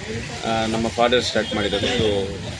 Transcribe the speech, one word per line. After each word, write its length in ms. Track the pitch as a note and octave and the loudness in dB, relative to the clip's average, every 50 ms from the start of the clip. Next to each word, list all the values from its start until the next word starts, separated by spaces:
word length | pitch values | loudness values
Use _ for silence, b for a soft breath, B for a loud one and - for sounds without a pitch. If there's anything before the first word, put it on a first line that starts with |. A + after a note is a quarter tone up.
| - A2 A2 A#2 A#2 - - - - | -8 -8 -8 -8 -8 -8 -8 -6 -2
ಆ, 200 | A2+ A2+ A2+ A2 | 0 0 0 0
ನಮ್ಮ 220 | A2 A2+ A2+ A2+ | 0 0 0 0
ಫಾದರ್ 360 | A2+ - A#2 A#2+ A#2+ B2 B2 A2+ | 0 2 4 4 6 4 4 2
ಸ್ಟಾರ್ಟ್ 320 | - - A2 G#2+ G#2+ G#2+ | 2 0 0 0 0 0
ಮಾಡಿರೋದು 300 | G#2+ G2+ G2+ G2 G2+ - | 0 0 0 0 0 0
ಒಂದು 520 | - - A#2+ A2 G#2+ G2+ G2 G2 G2 G2 - - - - - | 0 0 2 2 2 2 0 -2 -4 -6 -8 -8 -8 -8 -4